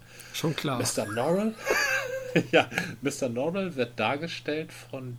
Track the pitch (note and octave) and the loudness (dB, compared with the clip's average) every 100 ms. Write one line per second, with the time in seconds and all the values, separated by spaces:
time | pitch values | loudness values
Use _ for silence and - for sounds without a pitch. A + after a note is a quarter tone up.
0 | - - - - D#3+ D3 D#3 B2+ A#2 - | -18 -18 -12 -2 0 0 0 0 0 0
1 | G#2+ G#2+ C#3 F3+ A3 A3 - - - C5 | -2 0 2 4 2 0 0 2 2 0
2 | - - - E3+ - D#3+ C3 - - - | -2 -6 0 0 6 6 6 0 -4 -4
3 | C#3+ C3+ C3+ A#2 D3 F#3+ F#3+ C3+ B2 - | -4 0 -2 0 -2 0 -2 0 -2 0
4 | A2 C#3+ E3 - - D3+ E3 - - C3+ | 0 0 -2 -6 -4 -4 -4 -10 -12 -10
5 | B2+ | -8